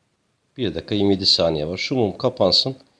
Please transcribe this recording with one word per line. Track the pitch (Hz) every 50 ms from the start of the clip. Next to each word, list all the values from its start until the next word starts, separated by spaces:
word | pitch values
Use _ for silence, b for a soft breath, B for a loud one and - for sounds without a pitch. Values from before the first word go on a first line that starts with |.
| _ _ _ _ _ _ _ _ _ _ -
Bir | 135 123 95 80
dakika | 82 - - 110
yirmi | 101 98 101 98
yedi | 92 98
saniye | - - - 87 82 82 76 76
var. | 80 92
Şu | 92 - - 139
mum | 127 113 98 -
kapansın. | - - 123 - - 107 90 92 - - 135 131 - b b b